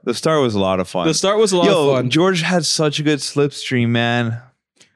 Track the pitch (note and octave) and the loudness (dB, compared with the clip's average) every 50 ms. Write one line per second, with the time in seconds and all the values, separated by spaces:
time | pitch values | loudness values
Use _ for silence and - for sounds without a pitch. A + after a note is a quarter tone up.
0 | - B2 A#2 - - D#3+ D#3+ D3+ C3+ A#2+ G#2+ G2+ F#2+ F#2+ F#2+ F#2 F2+ - - F#2 | -6 -6 -4 -2 0 0 2 2 2 2 2 0 0 2 0 0 -2 -2 -2 -2
1 | F2 E3 D3+ - - F#3+ G#3 G#3+ A3+ G3 F#3+ F3 E3+ G3 F#3+ E3+ D3 C#3+ C#3 B2+ | 0 0 0 0 0 0 2 2 2 2 2 2 2 2 2 2 2 2 2 0
2 | B2 B2 A#2+ D#3 F3 F#3+ F#3+ E3+ D#3+ E3+ F#3 F3 D3+ - - - D#3 D3+ C#3 - | 0 0 2 2 2 2 2 0 -2 0 0 0 0 -2 -2 0 -2 -2 -2 -2
3 | D3 D3+ D3+ C3+ - - - C#3+ C#3+ C#3+ - - - - C3 B2 A#2+ A#2 A#2 A#2 | 0 0 0 -2 -2 -4 -2 0 0 0 -2 -6 -8 -4 -2 0 0 0 0 0
4 | A#2 A#2 A#2+ A#2+ A#2+ A2+ A2+ A#2 - - _ _ _ _ _ _ _ _ _ | 0 0 0 0 -2 -2 -4 -8 -10 -16 _ _ _ _ _ _ _ _ _